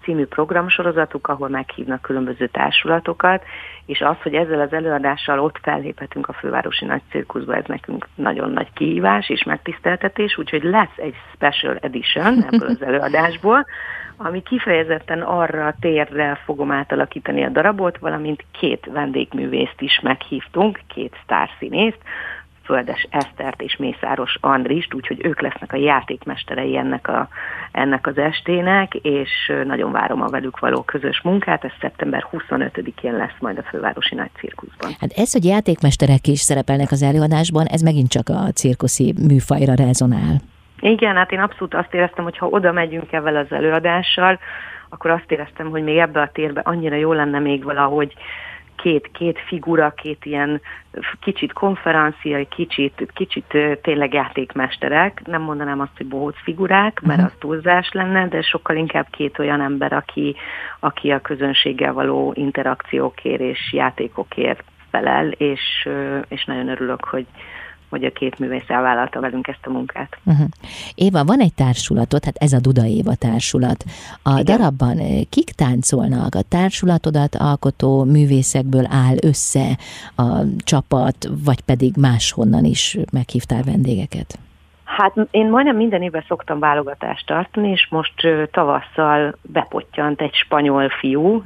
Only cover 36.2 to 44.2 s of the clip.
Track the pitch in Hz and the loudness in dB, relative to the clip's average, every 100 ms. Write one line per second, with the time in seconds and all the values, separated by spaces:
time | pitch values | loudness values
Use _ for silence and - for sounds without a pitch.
36.2 | - 143 - 135 131 139 139 139 139 151 | 4 2 2 0 2 2 2 2 4 4
37.2 | 151 156 165 156 160 160 160 151 123 - | 4 4 2 2 2 4 4 4 4 2
38.2 | - - 196 - 135 127 131 - 135 165 | 0 0 0 2 2 2 0 2 2 4
39.2 | 156 139 - 139 135 127 131 127 127 113 | 6 6 4 2 4 6 4 4 4 4
40.2 | 78 139 - _ _ - 208 220 220 185 | 2 0 -2 _ _ 0 2 4 4 4
41.2 | 185 190 202 - 180 165 175 180 175 - | 2 2 -2 -2 -4 -2 -2 0 0 0
42.2 | 170 - 175 208 180 170 165 165 165 160 | -6 -4 0 2 2 2 0 -4 -4 -4
43.2 | 151 151 143 143 151 160 170 175 180 - | 0 0 0 0 2 2 2 0 0 2